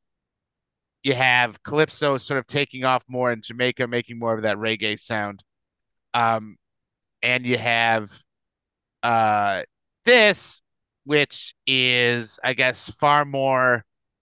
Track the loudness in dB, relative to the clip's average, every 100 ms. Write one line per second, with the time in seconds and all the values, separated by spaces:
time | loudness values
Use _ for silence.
0 | _ _ _ _ _ _ _ _ _ _
1 | -2 2 4 4 2 -4 -4 0 0 0
2 | -2 -2 -2 -6 -4 -4 -4 -2 0 0
3 | -2 -4 -2 -2 -6 -4 -2 -2 -4 -4
4 | -6 -6 -4 -2 -2 -2 -2 -2 -4 -4
5 | -6 -4 -4 -8 _ _ _ _ _ _
6 | _ 0 2 0 -4 -20 _ _ _ _
7 | _ _ -2 -2 0 -2 0 2 2 0
8 | -2 -14 _ _ _ _ _ _ _ _
9 | 0 2 2 2 0 -4 -6 _ _ _
10 | 4 6 6 2 -4 -10 -16 _ _ _
11 | -2 0 0 -4 -16 -10 -2 0 2 2
12 | 2 0 -4 -6 -4 0 0 -2 -8 -2
13 | 2 2 0 -2 0 2 2 2 -2 _
14 | _ _